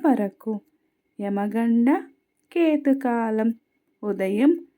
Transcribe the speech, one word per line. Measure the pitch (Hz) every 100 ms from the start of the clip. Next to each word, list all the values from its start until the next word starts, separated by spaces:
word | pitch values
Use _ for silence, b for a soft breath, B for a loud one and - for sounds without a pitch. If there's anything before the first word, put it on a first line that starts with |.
| 311
వరకు. | 233 202 - 220 208 _ _ _ _ _ -
యమగండ | 202 202 208 220 233 233 240 359 - _ _ _ _
కేతుకాలం | 349 320 302 277 269 262 233 226 220 226 226 _ _ _ -
ఉదయం | 208 190 190 202 285 339 -